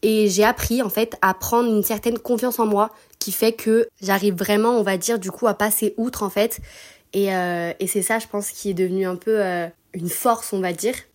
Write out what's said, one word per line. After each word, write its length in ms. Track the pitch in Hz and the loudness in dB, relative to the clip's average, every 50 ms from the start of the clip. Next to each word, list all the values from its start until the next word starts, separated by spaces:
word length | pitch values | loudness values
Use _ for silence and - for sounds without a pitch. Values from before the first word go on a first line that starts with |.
| - | 2
Et 260 | 208 220 214 214 208 | 2 4 4 4 4
j'ai 140 | 185 185 208 | 4 4 4
appris, 400 | 220 247 - - - 233 247 254 | 4 4 2 0 -2 0 0 0
en 60 | 202 | -2
fait, 280 | - - 220 220 - - | 0 -2 -2 -2 -2 0
à 120 | - 190 190 | 0 0 0
prendre 340 | 185 - - - 233 240 240 | 0 -4 0 2 2 2 4
une 160 | 220 208 196 | 2 2 2
certaine 360 | - 220 214 - 233 226 220 | 0 -2 -2 -2 -2 -2 -2
confiance 400 | - - 247 226 247 247 233 - | -2 -2 -2 0 0 -2 0 0
en 80 | 233 214 | 0 2
moi 240 | 208 196 208 220 - - - _ - _ | 4 2 2 0 -2 -12 -20 _ -8 _
qui 140 | - - | -6 -6
fait 220 | 190 - - 226 226 | -2 0 0 0 0
que 360 | 226 - 220 220 226 233 - _ _ | 0 0 2 2 2 2 0 _ _
j'arrive 340 | 196 185 196 196 185 208 196 | -2 0 0 2 2 0 0
vraiment, 420 | 175 202 190 208 208 214 233 247 240 | 0 0 0 2 2 2 2 2 2
on 60 | 208 | 2
va 140 | 202 190 185 | 0 0 -2
dire, 200 | 170 - 233 226 | -2 -2 -2 -2
du 140 | 185 190 | -2 -6
coup, 160 | - - - 226 | -8 0 0 0
à 80 | 202 | 2
passer 400 | - 208 220 220 - - 208 - - | 2 0 0 0 0 0 -2 -2 -2
outre, 240 | 226 254 247 - | -4 -4 -4 -4
en 80 | 214 196 | -6 -4
fait. 320 | - 202 208 233 233 - - - - - - - - _ _ _ - | 0 0 0 0 0 -6 -14 -16 -18 -20 -20 -20 -20 _ _ _ -2
Et, 200 | 190 202 196 190 | 0 0 0 0
euh, 380 | 185 180 175 175 170 170 170 165 - | 0 -2 -2 -2 -2 -4 -4 -4 -4
et 80 | 190 196 | -4 -2
c'est 140 | - 208 | -2 -2
ça, 180 | 190 - 226 226 | 0 0 -2 -2
je 80 | 220 - | -4 -4
pense, 240 | - 208 202 - | -6 -6 -6 -6
qui 180 | - - - 208 | -10 -8 -6 -4
est 40 | 196 | -2
devenu 340 | 170 190 185 180 190 190 185 | 0 0 0 0 0 -2 -2
un 80 | 185 | -4
peu, 260 | 180 - 220 220 214 | -4 -2 0 0 2
euh, 260 | 202 185 180 175 170 165 170 _ _ _ _ | 2 0 -2 -4 -4 -6 -8 _ _ _ _
une 160 | 190 165 175 | -8 -6 -6
force, 420 | 175 - - 247 233 226 - - | -6 -2 2 2 2 2 0 -6
on 80 | - 196 | -4 -2
va 140 | 185 180 175 | -2 -2 -4
dire. 220 | 160 - 220 254 - - _ _ | -2 -2 -4 -4 -4 -10 _ _